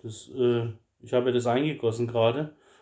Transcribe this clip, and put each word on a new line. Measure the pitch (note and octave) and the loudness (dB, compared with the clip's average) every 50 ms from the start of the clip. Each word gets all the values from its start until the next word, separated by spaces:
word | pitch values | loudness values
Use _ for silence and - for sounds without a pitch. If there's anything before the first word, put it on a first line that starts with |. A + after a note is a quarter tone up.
| - | -14
Das, | A2+ G#2+ - - - | -14 -14 -14 -16 -12
äh, | - C3+ B2 A#2+ A#2+ A#2+ A#2 A#2 G#2+ - _ _ _ _ | -4 0 2 2 2 2 0 -4 -8 -12 _ _ _ _
ich | - A#2+ - | -10 -2 0
habe | B2 B2 | 0 2
ja | B2+ A#2+ | 2 2
das | B2 A2+ | 0 2
eingegossen | A#2+ A#2 B2+ D3 D#3 D3 - - A2+ A2 A2+ A#2+ A2+ | 2 0 2 0 0 -2 -2 -2 -2 0 0 -2 -2
gerade. | A#2 A#2 A2+ A2+ A#2+ C#3 D#3 D3+ - _ _ _ _ _ | 2 2 4 4 2 2 -4 -6 -8 _ _ _ _ _